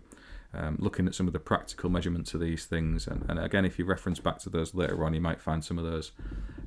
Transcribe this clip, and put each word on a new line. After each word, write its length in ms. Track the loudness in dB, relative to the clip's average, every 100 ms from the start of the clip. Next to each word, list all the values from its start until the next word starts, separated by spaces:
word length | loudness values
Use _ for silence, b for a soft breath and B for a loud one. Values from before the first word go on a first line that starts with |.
| -6 B B B B
um, 240 | -6 -2 0
looking 280 | 0 2 0
at 80 | 2
some 120 | 0
of 60 |
the 60 | 0
practical 500 | 2 0 0 -4 2
measurements 440 | 2 2 0 -2
of 60 | -2
these 260 | 0 0 0
things. 420 | 0 2 2 0
And, 180 | -4 -2
and 80 | -2
again, 260 | 2 4 4
if 120 | 2
you 80 | 0
reference 340 | 0 0 0
back 200 | 0 -2
to 100 | -2
those 240 | 0 0
later 300 | 0 0 2
on, 100 | 2
you 80 | 2
might 200 | 2 0
find 220 | 0 0
some 140 | 0 -2
of 60 | -2
those 260 | -2 -6 -10 B B B B